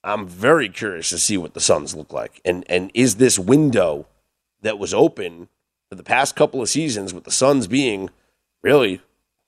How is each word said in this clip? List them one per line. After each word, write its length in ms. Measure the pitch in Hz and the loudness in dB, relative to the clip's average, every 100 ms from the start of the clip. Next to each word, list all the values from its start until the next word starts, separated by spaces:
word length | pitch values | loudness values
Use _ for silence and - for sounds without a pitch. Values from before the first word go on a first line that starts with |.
I'm 240 | 92 104 92 | -2 -4 -4
very 400 | 90 120 165 110 | 0 4 4 2
curious 420 | - 110 87 82 | -6 -8 -6 -6
to 60 | 87 | -4
see 200 | - 101 | -2 -2
what 160 | 82 | -4
the 80 | - | -4
Suns 340 | - 82 73 78 | 0 0 0 -12
look 160 | 71 | -10
like. 300 | 71 55 _ | -10 -10 _
And, 220 | - 90 - | -4 -4 -2
and 240 | 90 95 | -4 -2
is 220 | 117 127 98 | 0 0 4
this 240 | 127 104 | 2 2
window 680 | 92 143 151 113 87 73 - _ _ _ _ _ | 4 4 4 2 0 -2 -10 _ _ _ _ _
that 160 | 107 104 | -8 -6
was 160 | 92 | -4
open 540 | 98 156 151 90 85 92 _ _ _ _ | 2 2 2 -12 -12 -20 _ _ _ _
for 60 | 92 | -20
the 80 | |
past 320 | 85 123 143 - | -2 0 0 0
couple 260 | 151 135 | 0 0
of 60 | 107 | -4
seasons 460 | 143 160 107 95 | -2 -2 -4 -8
with 100 | 90 | -12
the 80 | - | -6
Suns 360 | - 131 143 95 | 0 2 2 0
being 420 | 131 131 101 95 _ _ _ _ _ | -2 0 -4 -8 _ _ _ _ _
really 400 | - 143 110 92 _ _ _ _ | 2 4 4 -2 _ _ _ _